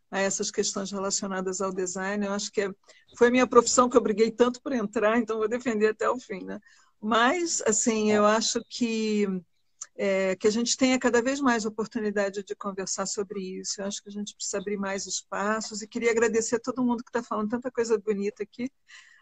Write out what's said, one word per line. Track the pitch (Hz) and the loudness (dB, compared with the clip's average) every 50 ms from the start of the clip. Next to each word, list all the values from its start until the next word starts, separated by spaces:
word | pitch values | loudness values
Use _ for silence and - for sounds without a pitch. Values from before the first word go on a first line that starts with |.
| _ _ | _ _
a | - 190 | -4 -2
essas | 196 190 - - 208 - | 0 0 0 -2 -4 -2
questões | - 214 208 - - 202 196 190 | -2 -2 -2 -2 -4 -4 -6 -6
relacionadas | 202 196 190 196 196 - 208 196 190 190 185 185 185 185 | -6 -4 -4 -2 -2 -4 -4 -4 -4 -4 -4 -4 -4 -2
ao | 196 190 | -4 -4
design. | 190 190 185 175 - 190 190 196 208 208 202 | -2 -4 -4 -4 -4 -4 -4 -4 -2 -2 -2
Eu | 196 196 | -2 -2
acho | 208 - - | -4 -6 -4
que | - 214 | -2 -2
é, | 196 190 - - _ - - _ _ _ - - | -2 -2 -4 -8 _ -20 -20 _ _ _ 0 4
foi | 240 240 | 4 6
a | |
minha | 247 254 247 - | 6 4 4 6
profissão | - 240 233 - - 262 254 247 | 6 6 6 6 6 4 4 6
que | 254 | 6
eu | 247 | 4
briguei | 214 233 202 196 226 220 | 4 4 4 2 2 2
tanto | 220 - 240 247 247 - | 4 4 4 2 2 0
por | - 294 269 | -4 -2 -2
entrar, | 233 208 208 - 247 208 214 226 247 | -2 -2 -2 0 0 2 4 4 2
então | 226 214 226 220 | 2 0 -2 -2
vou | 220 214 | -2 -2
defender | 233 247 - 262 220 208 214 214 | -2 -2 -2 -2 0 2 2 2
até | 214 - 214 220 | 2 0 -2 -2
o | 233 254 | -2 -2
fim, | - - 196 185 185 | -6 -10 -10 -10 -10
né? | 190 196 214 - _ _ _ _ _ _ _ | -10 -12 -12 -14 _ _ _ _ _ _ _
Mas, | 208 214 233 220 233 254 359 359 339 330 - - - | -4 0 4 4 4 4 4 2 0 -2 -2 -2 0
assim, | 220 214 - - 240 220 220 214 214 | 0 0 2 2 2 2 2 2 4
eu | 208 208 208 | 4 4 6
acho | 208 214 220 220 - - 240 - - | 4 4 4 2 0 -2 -4 -6 -6
que, | - - 247 226 226 220 220 214 214 208 202 196 185 185 175 _ _ _ _ _ _ _ - - _ | -6 -4 -2 0 0 0 0 0 2 2 2 0 -2 -4 -6 _ _ _ _ _ _ _ -20 -16 _
é, | - 202 196 190 190 190 190 185 | -4 -2 0 0 2 0 0 0
que | - - 214 | 0 2 2
a | |
gente | 208 233 240 240 - | 2 2 0 0 0
tenha | - 262 254 262 254 | 2 2 2 2 2
cada | - 247 220 240 | 2 2 4 4
vez | 226 262 277 285 | 2 2 0 0
mais | 277 254 240 226 202 | 2 2 2 2 0
oportunidade | 220 214 - 214 - - 226 214 208 196 208 196 196 190 202 196 | -4 -4 -4 -6 -6 -4 -4 -4 -2 0 0 -2 -2 -2 -6 -8
de | - 208 | -8 -10
conversar | - - 202 190 196 185 - - 208 190 | -8 -8 -8 -6 -6 -6 -6 -6 -6 -4
sobre | 190 - 220 202 190 - 202 185 185 185 190 | -4 -4 -6 -6 -6 -8 -8 -8 -8 -8 -8
isso. | 185 - - 208 | -8 -8 -8 -6
Eu | 196 | -6
acho | 202 202 - - | -8 -8 -10 -12
que | 208 | -10
a | |
gente | 202 208 208 208 - | -10 -8 -8 -8 -10
precisa | - - - - 196 | -10 -8 -6 -6 -6
abrir | 185 202 208 | -4 -4 -4
mais | 196 196 190 196 196 196 | -4 -4 -4 -4 -6 -6
espaços | 190 - - - _ 190 190 196 208 220 220 214 - 220 202 | -6 -8 -10 -8 _ -6 -4 -2 -2 -2 -2 -4 -6 -10 -10
e | 220 - | -10 -8
queria | - 233 233 233 | -6 0 0 2
agradecer | 220 226 233 220 208 226 214 - 247 226 | 4 4 4 4 4 2 0 0 -2 -2
a | |
todo | - 262 - 262 254 | -2 -4 -2 0 0
mundo | 240 240 226 - | 0 0 0 -2
que | - | -4
tá | - 247 240 | -4 -4 -4
falando | - 220 214 214 214 | -4 -2 -2 -2 -2
tanta | 247 240 247 262 | -2 -4 -4 -4
coisa | - 240 233 226 226 202 | -4 -2 0 2 0 0
bonita | - 214 208 196 202 208 - - 202 | 0 0 -2 -2 -2 -4 -4 -6 -10
aqui. | - _ - 240 269 - _ _ _ - - - - - _ | -12 _ -8 -8 -8 -8 _ _ _ -20 -20 -20 -20 -20 _